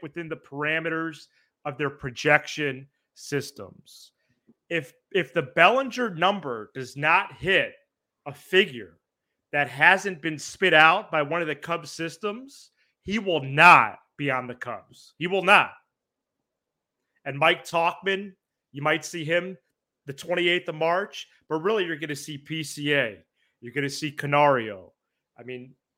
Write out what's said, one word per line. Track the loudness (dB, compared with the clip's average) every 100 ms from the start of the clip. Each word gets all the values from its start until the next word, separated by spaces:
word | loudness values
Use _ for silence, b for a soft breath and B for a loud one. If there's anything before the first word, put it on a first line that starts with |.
within | -12 -12 -12
the | -12
parameters | -12 -8 -4 -4 -4 -6 -6 -10 -20 _ _ _
of | -12 -6
their | -6
projection | -6 -12 -4 2 2 2 -6 -6 -6 -14 _ _
systems." | -20 -6 -6 -6 -12 -18 -18 _ -20 -20 _ _ _ _ _ -6
If, | -6 -6 _ _
if | -4 -2
the | -4
Bellinger | -2 4 4 4 -2 -4 -6
number | 0 0 0 -6 -10 -10
does | -14 -14 -4
not | 2 2 0
hit | -8 0 0 0 -6 _ _ _ _ -16
a |
figure | -16 -2 0 0 -4 -18 _ _ _ _ _ _
that | -4 -4
hasn't | 2 4 4 0 -8
been | -8 -8
spit | -12 -2 4
out | 8 6 6 -2
by | -4
one | -2 -4
of | -4
the |
Cubs | -8 -6 -8 -8
systems, | -10 -10 -8 -10 -10 -14 -20 -20 _ _ _
he | -6 -6
will | -2 -2
not | -2 8 10 10 8 -2 _ -8
be | -4
on | -4 -4
the | -10
Cubs. | -10 -12 -14 -20 _ -8
He | -4
will | 0
not. | 6 6 4 -4 _ _ _ _ _ _ _ _ _ _ _ _ _ _
And | -10 0
Mike | 2 2
Tauchman, | -2 0 0 -2 -4 -4 -6 -18 _ _ _
you | -4
might | 0 0
see | -2 -10
him | -2 -2 -2 -12 _ _ _ _ -16
the |
twenty-eighth | -14 -6 -2 0 0 -4
of |
March, | -4 -2 -2 -4 -12 -20 _ -8
but | -4
really | -2 -2
you're | -2
gonna | -6 -8 -10
see | -12 -14
P | -10 -10
C | -10 -6 0
A. | 0 0 -6 _ _ _ _
You're | -10
gonna | -6 -6
see | -4 -8
Canario. | -8 0 4 6 4 0 -10 -16 _ _ _ _ _
I |
mean, | -16 -14 -16 _ _